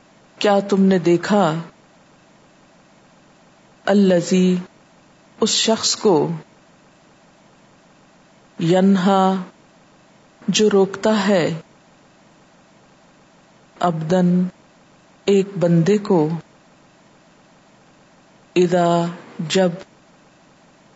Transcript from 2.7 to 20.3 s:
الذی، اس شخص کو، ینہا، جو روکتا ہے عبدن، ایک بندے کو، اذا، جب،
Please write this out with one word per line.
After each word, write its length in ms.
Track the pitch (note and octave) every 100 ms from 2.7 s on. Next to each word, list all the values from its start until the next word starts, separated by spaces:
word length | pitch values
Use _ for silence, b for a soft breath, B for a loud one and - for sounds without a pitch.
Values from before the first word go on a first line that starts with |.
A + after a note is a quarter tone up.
| _ _ _ _ _ _ _ _ _ _ _
الذی، 720 | - G3+ F#3+ F3+ D#3+ F#3 F#3 F3+ F3+ _ _ _ _ _ _ -
اس 100 | A3
شخص 460 | - - A3 - -
کو، 320 | A3 D#3+ D3 E3 - _ _ _ _ _ _ _ _ _ _ _ _ _ _ _ _ _ _ _ _ -
ینہا، 760 | E3 F#3 G3 F#3+ F#3 G3 F#3+ F#3+ F#3 - _ _ _ _ _ _ _ _ -
جو 180 | F#3 G#3+
روکتا 420 | G3 F#3+ - A3 G#3+ F#3+
ہے 180 | G3 D#3 D#3+ - _ _ _ _ _ _ _ _ _ _ _ _ _ _ _ _ _ _ _ _ -
عبدن، 520 | F3 D#3+ D#3+ F#3 F3+ F3+ F3+ - _ _ _ _ _ _ -
ایک 200 | G3 F#3+ F3
بندے 380 | E3+ E3+ E3 G#3
کو، 200 | G3+ F#3 D3+ E3 - _ _ _ _ _ _ _ _ _ _ _ _ _ _ _ _ _ _ _ _ -
اذا، 340 | F3+ F3+ E3+ E3+ E3+ F3 - - D#3+
جب، 240 | F#3+ F#3 E3 - _ _ _ _